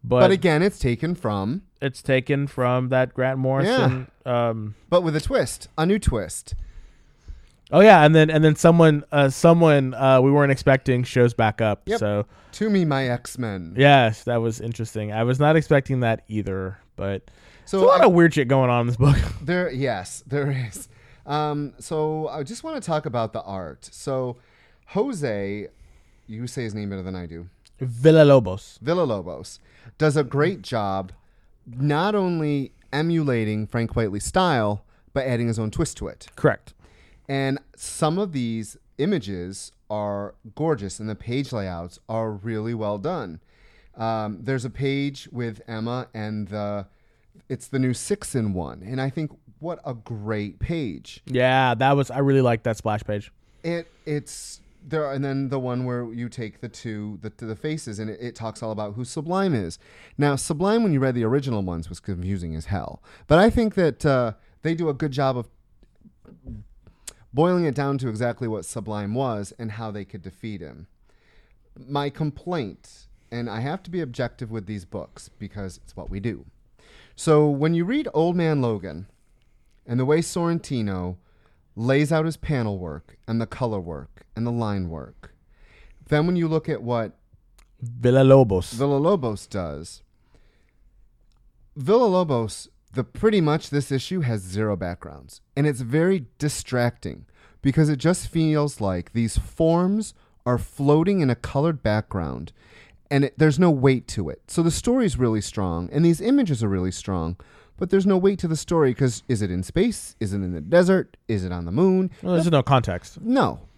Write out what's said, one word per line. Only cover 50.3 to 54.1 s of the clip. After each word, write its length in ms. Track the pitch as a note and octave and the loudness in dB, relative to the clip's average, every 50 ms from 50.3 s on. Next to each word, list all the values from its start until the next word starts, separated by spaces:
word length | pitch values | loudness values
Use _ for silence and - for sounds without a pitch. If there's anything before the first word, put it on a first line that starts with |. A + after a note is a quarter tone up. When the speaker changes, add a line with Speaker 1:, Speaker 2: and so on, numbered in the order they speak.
| A2 G#2 G#2 G2+ - _ | -4 -4 -4 -6 -6 _
Speaker 2:
page. 640 | - - E3+ E3 D3 G#2+ D#2+ B1+ - - - - _ | -6 -6 -4 -4 -4 -6 -8 -10 -14 -20 -20 -20 _
Speaker 1:
Yeah, 480 | - B2+ B2 B2 B2+ C3 C3 C3 B2+ A#2+ | -4 0 2 2 4 4 4 2 2 2
that 180 | A2 C3 C3+ C#3+ | 2 2 2 4
was, 140 | C#3+ C3+ - | 2 4 4
I 80 | A#2+ C3+ | 4 4
really 200 | C#3+ C#3 C3+ C3+ | 4 4 4 4
liked 220 | B2+ A#2+ A#2 A2+ _ | 4 4 2 2 _
that 120 | A#2+ A2+ - | -4 -4 -2
splash 240 | - A2 G#2+ G#2+ | -2 -2 -2 -2
page. 280 | - - G#2 G#2 G#2 - _ _ _ _ _ _ | -4 -4 -6 -6 -6 -12 _ _ _ _ _ _
Speaker 2:
It, 260 | - E3 E3+ E3+ E3 _ _ _ _ | -8 -6 -6 -6 -8 _ _ _ _
it's 560 | D#3+ | -6